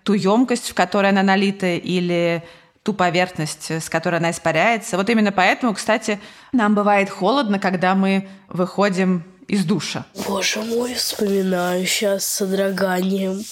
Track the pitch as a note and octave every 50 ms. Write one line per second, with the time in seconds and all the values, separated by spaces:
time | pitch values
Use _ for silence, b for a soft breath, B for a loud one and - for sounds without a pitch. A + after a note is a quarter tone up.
0 | - - G3+ G3 E3 F#3+ G#3 A#3+ C4+ B3 A#3+ A#3 - - - - F3+ G3+ - G3+
1 | G3 G3 G3+ G3 F#3+ G3 F#3+ G3 G3 G3+ G3 G3 F#3 F3+ E3+ F3 - - F3+ F3+
2 | F3 F3 F3 E3+ E3+ E3+ E3+ E3 E3 B B B B B B B - A3+ G#3 G#3
3 | F#3 F3+ D#3+ F3+ F3+ F3+ - - D#3 D3+ - - - - D#3+ D#3+ D#3+ - - D#3+
4 | E3 F3+ E3+ E3 E3+ E3+ E3+ - - E3 D#3 D#3+ F#3 A3+ A#3 G#3+ G#3 - - F#3
5 | G3 A3+ A#3+ A3+ G#3+ G3+ G3+ F#3 F3+ G3+ C4 - C4 A#3 F#3+ - - A3+ A3 B3
6 | - A#3 G3+ G3 B B B B B B B B3 G#3 G#3 G#3+ G3+ G3+ G#3 G3+ G3
7 | G3 G3 - - F3+ G3+ C4 C#4+ C#4 G3+ G3+ G3 G3+ F#3 F#3 E3+ F#3 F#3 F#3+ G3
8 | F#3+ F#3+ G3 F#3+ F#3+ B B B B B - E3+ F3+ F3+ - F#3 G3+ G#3 F3+ F#3
9 | F#3+ F#3 F#3 F3 E3 - - - - - G3 G3+ F3+ D#3 G#3 D#3 - - - -
10 | - - - G3 - G3 G3 G3 F#3 - - G#3+ A3 A#3 A3+ A#3+ B3 B3 B3 A3+
11 | - - - - G#3+ G3 G3 G3 F#3+ F#3+ F#3 F3 F3+ F3+ F3+ F#3 F#3 F3 - -
12 | A3 G3+ G3 F#3+ - - - - G3+ F#3 F#3+ F#3+ G3 G3 F#3+ F#3 G3 F#3 F3+ F3+
13 | F#3 F#3+ G3 G3 F#3+ F#3+ F#3+ G3 A3 -